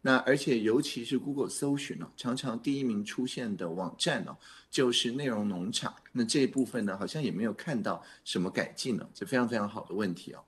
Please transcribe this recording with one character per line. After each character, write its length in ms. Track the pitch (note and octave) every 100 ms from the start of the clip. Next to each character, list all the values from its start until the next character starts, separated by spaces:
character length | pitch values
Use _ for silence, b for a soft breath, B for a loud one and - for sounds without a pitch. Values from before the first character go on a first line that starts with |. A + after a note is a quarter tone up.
那 140 | C3+ C3
而 200 | B2+ C#3+
且 220 | - A#2
尤 240 | G#2+ A#2+
其 220 | D3 B2+
是 120 | A#2 C3
Google 320 | C#3+ C#3 G#2+
搜 280 | - C#3+ C#3+
寻 260 | - -
哦， 80 | - -
常 200 | B2 C3
常 240 | C3 A#2
第 200 | C#3+ C#3
一 20 |
名 220 | C3 G#2
出 200 | G2+ -
现 320 | B2+ - A#2 F#2
的 140 | F2
网 240 | E2+ F2 -
站 280 | E3+ B2+
哦， 120 | D2 C#2 B B B
就 220 | - B2+
是 220 | A#2+ B2
内 140 | B2+ C#3+
容 220 | A2 G#2
农 220 | F2+ F#2+
场。 240 | - - - -
那 140 | B2+
这 160 | A#2 D3
一 80 | C3
部 180 | C3+ A#2+
分 180 | A#2+
呢， 140 | G2+ F#2+
好 80 | F#2+
像 160 | D#3
也 80 | B2
没 140 | E2+
有 80 | A2+
看 280 | A2 - B2+
到 240 | G2+ F2 B B
什 180 | - -
么 80 | F#2
改 220 | G#2 -
进 220 | - C3+ G2
呢， 120 | -
这 100 | -
非 120 | G2 B2+
常 120 | A#2+
非 80 | A2+
常 120 | G#2
好 160 | G#2
的 100 | -
问 180 | F#2 G2+
题 200 | E2+ -
哦。 100 | -